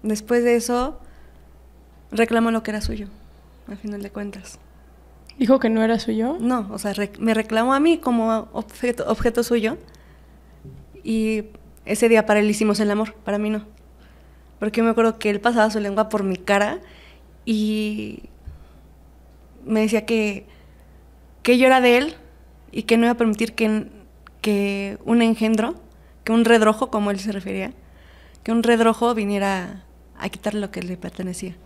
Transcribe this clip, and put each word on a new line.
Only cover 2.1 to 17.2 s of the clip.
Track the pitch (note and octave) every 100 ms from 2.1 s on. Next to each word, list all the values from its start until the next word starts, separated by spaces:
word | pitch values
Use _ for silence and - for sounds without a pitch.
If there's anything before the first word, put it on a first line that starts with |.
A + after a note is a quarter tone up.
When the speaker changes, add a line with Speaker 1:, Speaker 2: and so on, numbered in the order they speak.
Speaker 1:
reclamó | G#3+ A3+ A3+ A3+
lo | A3+
que | A3
era | G#3+
suyo, | - G#3+ G3+ - - - - - -
al | G3+
final | G#3 G3+
de | G3+
cuentas. | G#3 G3+ G3 - - - - - - - - - -
Speaker 2:
¿Dijo | A#3 C4+
que | A#3
no | A3
era | A3 A#3
suyo? | - A3 A#3 F4
Speaker 1:
No, | A#3 B3+ G3+
o | G#3
sea, | G#3
rec-, | G3 G3+ -
me | A3+
reclamó | A3 A3 A3 A#3+
a | C4+
mí | D#4 D#4+
como | C#4 A#3 A3+ A3 A3
objeto, | - A3 - A#3+ A#3+ -
objeto | A3 A#3+ A#3
suyo. | A#3 A#3+ A3 D#4 - - - - - - - - - - - -
Y | - A3 A3 G#3+ G#3+ - - -
ese | - G#3+ A#3
día | A3+
para | G#3+ G#3
él | G#3
hicimos | G#3 G#3+ G#3
el | G#3
amor, | G#3 G#3+ -
para | - G#3
mí | G#3+
no. | G#3+ G#3+ - - - - - - - - -
Porque | G#3+ A3
yo |
me | A3+
acuerdo | A3+ A3+ A3
que | G#3+
él | G3+
pasaba | A#3+ A#3 G#3+
su | G#3+
lengua | G3+ G3 A3
por | G#3
mi | G3 F3+
cara | - G3+ G#3 F4 - - - -